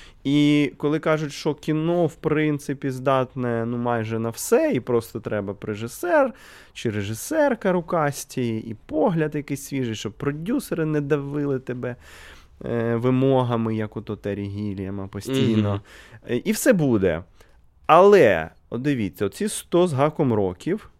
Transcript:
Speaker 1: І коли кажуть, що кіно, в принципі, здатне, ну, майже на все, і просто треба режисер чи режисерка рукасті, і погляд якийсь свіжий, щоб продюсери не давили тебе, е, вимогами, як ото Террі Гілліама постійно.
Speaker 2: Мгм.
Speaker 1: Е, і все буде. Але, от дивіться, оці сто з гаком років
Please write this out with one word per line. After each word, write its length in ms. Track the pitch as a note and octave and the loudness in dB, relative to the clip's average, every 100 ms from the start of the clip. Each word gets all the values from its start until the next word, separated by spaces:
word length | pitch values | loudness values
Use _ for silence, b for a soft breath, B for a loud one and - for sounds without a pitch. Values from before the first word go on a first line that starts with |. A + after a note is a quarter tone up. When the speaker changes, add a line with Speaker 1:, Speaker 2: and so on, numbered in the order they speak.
| B B | B B
Speaker 1:
І 500 | C3+ C#3+ D3 D3 C#3+ - | 0 2 4 4 0 -2
коли 220 | D3 D#3 | -2 -2
кажуть, 320 | E3 D#3 D#3 | 0 -2 -2
що 200 | - D#3 C#3+ | -6 -6 -4
кіно, 500 | - D#3 D#3+ F3 E3 | -2 -2 0 0 0
в 100 | - | -2
принципі, 760 | D#3+ D3+ D3+ D3 - C3+ C#3 | -2 0 0 -2 -4 -6 -6
здатне, 760 | C3 C3 C3+ B2+ C3+ B2 A#2 A#2 | -4 2 2 0 -2 -2 -2 -2
ну, 120 | A#2+ | -2
майже 420 | A#2+ A#2 A2 A2+ | -2 -2 -2 -4
на 100 | A2+ | -4
все, 420 | - - A#3+ D#4+ | -6 0 2 2
і 80 | D#3 | 0
просто 400 | - A#2+ - A#2 | 0 -2 -2 -10
треба 360 | A#2 G#2+ G2 G2 | -6 -4 -4 -8
режисер 720 | - G#2 A#2 - F4 D#4+ C#4 - B B B | -8 -8 -8 -8 0 2 2 -2 B B B
чи 160 | - A#2+ | -8 -4
режисерка 840 | G#2 G2+ A2 - D#4 C#4+ A3+ G3 | -4 -4 -6 -4 0 0 0 0
рукасті, 840 | F3+ E3 F3 D3 C#3 - - A#2+ A2 | -2 -2 0 0 -4 -8 -4 -4 -4
і 180 | A2+ G#2+ - | -6 -12 -6
погляд 500 | D4+ C#4 E3 D#3 D3+ | 0 0 2 -2 -4
якийсь 280 | C3+ C#3 | -6 -8
свіжий, 320 | - C#3 B2 A2 | -6 -4 -4 -4
щоб 180 | A2 | -8
продюсери 720 | - C3+ D3 E3+ C4 - E3+ D#3 | -6 -6 -4 -4 -4 -4 -4 -2
не 160 | D3+ | -2
давили 580 | C#3+ D3 C#3 D3 C#3+ C3+ | 0 -2 -2 -4 -2 -2
тебе, 360 | B2+ B2 B2 B2 B B B B B - - | -4 -8 -6 -10 B B B B B -14 -6
е, 300 | A#2 A#2 A#2 | -2 0 0
вимогами, 800 | B2 B2+ C3+ C3 B2 A#2 A2+ A2 | 2 2 4 4 2 0 -2 -2
як 220 | G#2+ - | -4 -8
ото 180 | G2+ G#2+ | -10 -8
Террі 280 | G#2+ G2+ G2+ | -6 -4 -6
Гілліама 600 | G2+ G#2 G2 F#2+ G2+ G2 | -6 -6 -6 -8 -8 -10
постійно. 600 | G#2 G#2+ C3+ A2+ A2 G#2 | -10 -4 0 2 2 2
Speaker 2:
Мгм. 80 | G2+ B B B B - | -2 B B B B -4
Speaker 1:
Е, 80 | A#2+ | -4
і 140 | - | -2
все 220 | G#3+ - | 0 4
буде. 500 | G3+ D3 A2+ F#2 D#2+ F2+ b b b _ _ - | 4 4 4 2 0 -6 b b b _ _ 6
Але, 640 | D#3 G3 G3+ B2+ E2+ D#2+ - - | 8 10 10 8 4 -2 -12 -10
от 120 | A#2 | -4
дивіться, 440 | C#3 C3+ G2+ - G2+ | -2 0 -2 -2 -4
оці 220 | - G#3 | -2 -6
сто 380 | - - F3 F3+ | -6 -2 2 2
з 60 | |
гаком 400 | C3 C#3 - C#3+ | 2 0 2 0
років 560 | G#2+ F#2+ F2+ - G#3 - | 2 0 -2 -4 -6 -6